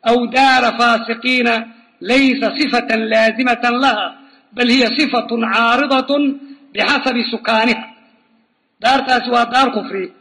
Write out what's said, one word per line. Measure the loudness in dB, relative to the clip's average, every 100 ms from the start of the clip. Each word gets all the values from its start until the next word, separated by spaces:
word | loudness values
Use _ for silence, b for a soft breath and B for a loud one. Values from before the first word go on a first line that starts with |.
أو | 2 0 2
دار | 2 4 4 2 0
فاسقين | 2 2 -2 -6 -2 0 0 -2 -4 B B _
ليس | -2 2 2 2
صفة | -2 -2 -2 -2 -2 -4
لازمة | 0 2 2 0 -2 0 0
لها، | 0 0 0 -4 -10 B B B
بل | -4 0
هي | 2 2
صفة | 0 -2 -2 -2 -4 -2
عارضة | 0 2 2 2 0 0 0 0 -4 B B B
بحسب | -6 -2 0 0 -2
سكانها." | -4 -4 -2 0 2 -2 -6 -20 _ _ _ _ _ _ _ _
Daartaasi | 0 0 2 -2 0
waa | 0 2
daar | 2 2
kufri | 0 -6 -8 -8 -12